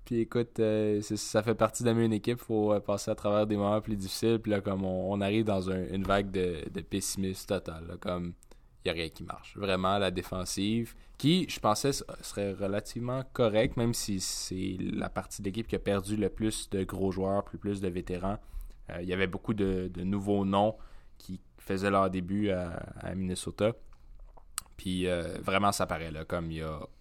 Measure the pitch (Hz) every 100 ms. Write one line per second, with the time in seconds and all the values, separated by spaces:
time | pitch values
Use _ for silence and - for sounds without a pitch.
0 | - 117 110 120 120 - 110 107 107 104
1 | 107 107 - 110 113 107 110 - 120 113
2 | 113 107 117 120 - 110 104 104 - 101
3 | - 107 104 104 107 101 101 107 110 104
4 | 95 - 113 113 107 101 101 95 95 92
5 | 92 101 101 107 110 98 92 92 78 95
6 | 95 101 98 95 90 80 69 98 80 98
7 | - - 95 92 - 95 - 82 85 87
8 | 98 90 87 - - - - - 92 82
9 | 80 - 85 - - 101 101 92 92 101
10 | 95 90 - 92 92 - 101 113 117 -
11 | - - 139 180 143 - 110 107 135 117
12 | - - - 104 101 95 98 101 - 117
13 | 120 131 127 - 117 107 131 - 120 117
14 | - 95 - - - 92 95 92 95 -
15 | - - - - 101 95 110 98 - 101
16 | 95 107 95 - 110 - - 95 92 92
17 | 95 92 95 101 - 107 101 101 95 87
18 | 85 90 92 107 - - - - - 87
19 | 90 92 92 90 - 101 95 92 92 90
20 | 90 101 98 101 98 98 107 110 - -
21 | - - - 92 - - - 95 101 98
22 | 95 92 90 101 104 92 87 - 50 50
23 | - 92 92 92 - - 107 - - -
24 | - - - - - - - - 92 92
25 | 90 87 85 90 87 95 101 - 92 82
26 | 82 78 80 87 82 80 78 76 87 -